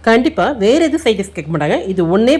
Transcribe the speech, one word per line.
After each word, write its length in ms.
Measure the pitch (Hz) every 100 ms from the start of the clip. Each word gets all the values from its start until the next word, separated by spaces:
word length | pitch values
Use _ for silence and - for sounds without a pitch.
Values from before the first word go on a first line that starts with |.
| 233
கண்டிப்பா 380 | 233 277 196 190 262
வேற 180 | 202 294 330
எதுவும் 160 | 320
சைட் 160 | 254 202
டிஷ் 160 | 190
கேட்க 140 | - 151
மாட்டாங்க, 260 | 160 151 247 190
இது 100 | 185 165
ஒண்ணே 200 | 196 233